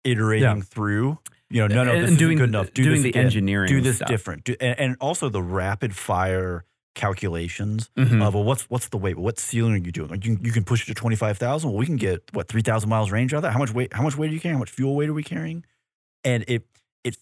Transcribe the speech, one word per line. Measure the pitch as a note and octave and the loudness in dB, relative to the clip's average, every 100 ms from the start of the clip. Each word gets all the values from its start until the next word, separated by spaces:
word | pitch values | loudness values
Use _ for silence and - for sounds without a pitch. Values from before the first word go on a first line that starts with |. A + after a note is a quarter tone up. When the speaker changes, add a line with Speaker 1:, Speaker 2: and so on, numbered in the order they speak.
| C3 | -2
Speaker 1:
iterating | A#2 A2 A2 B2 G#2+ | 2 2 4 4 2
Speaker 2:
Yeah. | |
Speaker 1:
through. | F#2+ - G#2 G#2 B2+ D#3+ - _ - | -4 -4 -2 0 0 -4 -10 _ -4
You | A#2+ | 0
know, | G#2+ | 2
"No, | A2 | 4
no, | B2+ | 4
Speaker 3:
And | E3+ | 4
Speaker 1:
this | E3+ | 6
isn't | D#3+ | 6
Speaker 3:
doing | E3 D#3 | 6 4
Speaker 1:
good | B2 | 4
enough. | G#2+ F#2 | 2 -2
Do | - | 2
Speaker 3:
doing | C#3 D#3 | 4 4
Speaker 1:
this | |
Speaker 3:
the | B2+ | 2
Speaker 1:
again. | - B2+ | 4 4
Speaker 3:
engineering | G#2+ G2 G2+ F#2+ | 4 2 2 4
Speaker 1:
Do | C3+ | 4
this | B2+ A#2 | 2 0
Speaker 3:
stuff. | - | 0
Speaker 1:
different." | A2+ - E2 - | -2 -4 -8 -6
Do, | B2 | -2
and, | B2+ B2 | -2 -2
and | C3+ B2+ | -2 -2
also | C3+ E3+ C#3 | -4 -2 -2
the | G#2 | -2
rapid | F2 F#2+ F#2 G2 A#2+ F#2+ | -2 -2 -2 -2 -4 -6
fire | - F#2 F#2+ F#2 F#2 F2 - _ _ - | -2 0 0 0 -2 -6 -10 _ _ -6
calculations | G#2 F#2+ G2 E2+ E2+ - G#2 G#2+ A2+ - | -4 -2 -4 -4 -6 -6 -4 -4 -4 0
Speaker 3:
Mm-hmm. | B2+ A#2 | 4 4
Speaker 1:
of, | G#2 | 4
"Well, | G2+ | 2
what's, | G#2 C3+ - | 0 0 -2
what's | B2 - | -6 -4
the | G#2+ | -4
weight? | F#2+ E2 | -4 -4
What | F#2 - | -4 -4
ceiling | - A#2 A2+ | -4 0 2
are | G#2 | 2
you | F2 | -2
doing? | E2 D2+ | -6 -8
Like, | F2+ G#2 | -6 -2
you, | A2 | -2
you | A#2 | 0
can | A#2 | -2
push | F#2 A#2+ | 0 0
it | - | -2
to | G#2+ | -4
twenty-five | A#2 A2 A2 G2+ | -2 0 0 -2
thousand. | B2 D3 D#3+ | -2 -2 -2
Well, | G2+ | -2
we | C3+ | 0
can | D3 | 0
get, | G#2 F2 - | 0 -2 -4
what, | - F2 | -8 -4
three | A2+ | -2
thousand | G#2+ A2 G#2 | 0 0 2
miles | A2 G#2 | 0 0
range | G#2 B2+ | 0 0
out | D3+ | 0
of | |
that? | D#3 | 0
How | A2+ | 0
much | C3+ | -2
weight, | A2 B2+ | -2 -4
how | - | -2
much | D#3+ C#3 | -2 -2
weight | D#3 | -4
are | |
you | D#3 | -4
carrying? | E3+ D3 | -4 -4
How | |
much | A2 | -4
fuel | - C3+ C#3 | -4 -2 0
weight | D3+ | -2
are | |
we | D3+ | -4
carrying?" | D3+ E3 D#3+ E3 - _ _ _ _ _ | -6 -8 -8 -10 -14 _ _ _ _ _
And | C3 B2 - | -2 -2 0
it, | A#2 - _ _ _ | -4 -4 _ _ _
it | B2 - | -10 -10